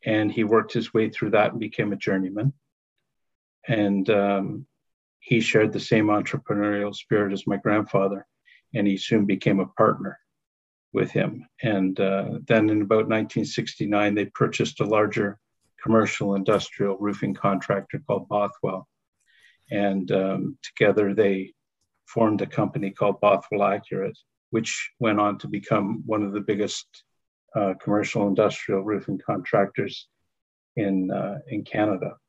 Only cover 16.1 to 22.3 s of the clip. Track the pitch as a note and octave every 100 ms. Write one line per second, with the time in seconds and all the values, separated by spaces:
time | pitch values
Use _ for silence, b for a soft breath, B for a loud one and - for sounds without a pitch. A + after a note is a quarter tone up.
16.1 | - G2+ G2 F#2+ G#2 - - G2+ F#2+ G#2
17.1 | G2+ G2+ G2 G2+ G2 - G2+ - - -
18.1 | G2+ - G#2 G2+ - G2 F#2 - _ _
19.1 | _ b b b b _ G#2+ G2+ G2 F#2
20.1 | G2+ F#2+ F#2+ - - - - G#2+ G2 G2+
21.1 | G2 G2+ G2 F#2+ _ _ _ _ _ _
22.1 | - A2+